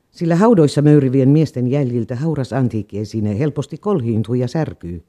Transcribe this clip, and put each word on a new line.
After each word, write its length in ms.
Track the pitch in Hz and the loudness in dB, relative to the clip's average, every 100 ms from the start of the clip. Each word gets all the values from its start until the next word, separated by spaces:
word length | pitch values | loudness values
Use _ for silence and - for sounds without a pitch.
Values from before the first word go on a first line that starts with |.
| _ | _
Sillä 260 | - 165 170 | -6 -2 2
haudoissa 460 | 226 202 147 - | 4 4 4 4
möyrivien 460 | 147 151 131 135 131 | 4 4 4 2 4
miesten 400 | 151 151 127 123 | 4 2 -2 -2
jäljiltä 480 | 143 131 120 110 120 | -2 -2 -4 -4 -4
hauras 360 | 160 143 123 | -4 -4 -4
antiikkiesine 880 | 123 123 110 101 101 107 110 104 101 | -2 -2 -4 -8 -8 -8 -4 -4 -2
helposti 400 | 151 147 135 160 | -4 -4 -8 -8
kolhiintuu 560 | 208 190 117 110 113 | -4 -2 0 -2 -2
ja 140 | 123 123 | -2 -2
särkyy. 560 | 160 151 87 85 87 | -4 -6 -8 -12 -12